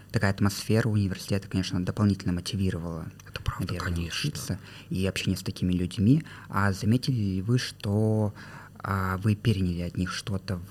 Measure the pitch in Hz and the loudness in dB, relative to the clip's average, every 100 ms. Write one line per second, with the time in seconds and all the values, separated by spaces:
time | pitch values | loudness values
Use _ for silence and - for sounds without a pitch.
0 | - 113 98 98 104 - - 110 117 107 | -4 0 2 2 0 0 2 2 4 2
1 | 98 92 - 98 - 95 90 90 92 - | 2 -2 -2 -2 0 -2 0 0 -2 2
2 | 104 95 95 87 - 95 95 85 85 82 | 4 4 0 -2 -2 -2 0 -2 -4 -6
3 | 82 - - - - - 90 87 95 85 | -10 -14 -14 -6 -4 -2 -4 -4 -2 -2
4 | 85 - 147 - - 90 - - - 92 | -2 -4 -4 -4 -6 -6 -8 -16 -6 -2
5 | 95 - - 92 - - 90 90 87 - | 0 0 -2 -2 -4 -2 0 0 0 4
6 | 101 156 - - - 95 101 92 101 123 | 6 6 2 -12 -6 0 0 2 2 2
7 | - 123 101 95 98 123 - - 104 104 | 2 0 0 0 2 0 0 -4 0 2
8 | 110 110 104 - - - - - - 98 | 4 4 0 -2 -14 -18 -18 -10 -2 0
9 | 92 92 107 101 117 95 92 87 87 92 | 0 2 2 4 2 2 2 0 -2 -2
10 | 92 - - 95 - 90 92 | -2 -4 -4 -6 -4 -6 -4